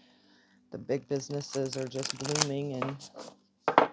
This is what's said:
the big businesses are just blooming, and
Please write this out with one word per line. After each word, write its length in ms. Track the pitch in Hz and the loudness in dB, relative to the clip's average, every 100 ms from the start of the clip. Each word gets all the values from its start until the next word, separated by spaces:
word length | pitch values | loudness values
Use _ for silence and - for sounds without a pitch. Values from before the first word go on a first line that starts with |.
| - - _ - _ _ _ | -20 -20 _ -20 _ _ _
the 60 | - | -12
big 280 | 117 135 127 | -2 -2 0
businesses 680 | 139 131 143 143 135 135 131 | -4 -2 -6 -4 -2 -2 -2
are 100 | 131 | -4
just 300 | 127 - - | -4 -4 -4
blooming, 560 | 143 147 143 139 143 | 0 4 4 2 -2
and 360 | 131 135 139 - - - - _ _ - - - | -2 -2 -4 -10 -14 -16 -16 _ _ 4 6 6